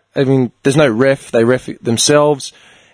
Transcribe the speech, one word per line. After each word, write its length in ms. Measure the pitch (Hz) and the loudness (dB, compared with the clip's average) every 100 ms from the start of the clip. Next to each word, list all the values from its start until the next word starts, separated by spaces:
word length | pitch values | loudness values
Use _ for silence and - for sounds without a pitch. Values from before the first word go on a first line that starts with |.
| _ | _
I 80 | - | -4
mean, 280 | 135 135 123 _ | 0 0 -2 _
there's 140 | 139 139 | -2 2
no 120 | 147 | 0
ref, 420 | 110 135 139 - | 2 0 -2 -2
they 100 | 120 | 0
ref 260 | 117 127 - | 0 0 -4
it 140 | - | -10
themselves, 680 | - 117 - 147 147 143 - - - _ _ | -6 -4 0 2 2 -2 -8 -20 -20 _ _